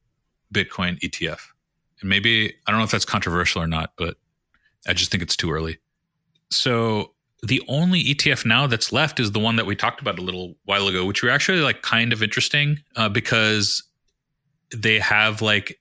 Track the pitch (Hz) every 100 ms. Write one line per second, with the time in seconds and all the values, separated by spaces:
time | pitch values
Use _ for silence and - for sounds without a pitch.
0 | _ _ _ _ _ 104 90 - 90 85
1 | - - 80 71 - _ _ _ _ _
2 | 98 98 117 113 107 - - 110 110 107
3 | - 104 90 87 87 90 82 80 82 -
4 | 85 - _ _ _ _ _ _ - 87
5 | 90 92 85 - 85 78 80 78 _ _
6 | _ _ _ _ - - 131 117 113 107
7 | - _ _ _ 110 135 - 139 180 180
8 | 135 139 151 127 113 117 139 110 - 127
9 | 151 - 107 107 110 113 98 101 107 -
10 | 104 87 92 92 90 - 101 101 98 92
11 | 95 98 123 139 - 185 135 - - 113
12 | 117 110 107 - - 147 147 147 - 117
13 | 110 110 - 113 107 107 101 - - _
14 | _ _ _ _ _ _ _ 117 110 107
15 | 104 107 110 107 107 104 - -